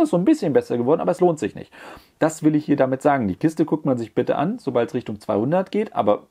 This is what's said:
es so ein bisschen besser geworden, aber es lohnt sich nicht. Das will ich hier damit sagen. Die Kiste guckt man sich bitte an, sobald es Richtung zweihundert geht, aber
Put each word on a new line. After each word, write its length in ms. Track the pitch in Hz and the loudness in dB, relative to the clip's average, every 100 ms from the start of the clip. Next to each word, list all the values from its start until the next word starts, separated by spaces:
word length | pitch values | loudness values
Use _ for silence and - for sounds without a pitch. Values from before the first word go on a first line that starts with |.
es 80 | 311 | 2
so 80 | 175 | 2
ein 80 | 196 | 2
bisschen 260 | 311 165 | 2 2
besser 260 | 120 - 123 | 0 0 -2
geworden, 220 | 120 165 | 0 0
aber 120 | 180 | 0
es 100 | 175 | 2
lohnt 180 | 180 156 | 2 2
sich 160 | - - | -4 -8
nicht. 160 | - - - - - - | -18 -20 -20 -20 -20 -4
Das 240 | 156 156 | -2 0
will 100 | 151 | 0
ich 120 | 151 147 | 2 2
hier 100 | 147 | 0
damit 260 | 131 131 | 0 0
sagen. 280 | 147 139 101 | 2 2 0
Die 80 | 90 | -2
Kiste 260 | 156 160 | -2 0
guckt 220 | 156 156 156 | -2 -2 0
man 120 | 123 | -2
sich 160 | 113 | -2
bitte 220 | - 120 - | -4 -2 -2
an, 240 | 160 247 | -2 -4
sobald 300 | - 123 117 | -4 -2 -2
es 40 | |
Richtung 280 | 123 117 104 | -4 -8 -8
zweihundert 500 | - 104 123 180 190 | -4 -2 0 -2 -2
geht, 240 | 202 220 - | -4 -4 -2
aber 280 | 104 - - | 0 0 -2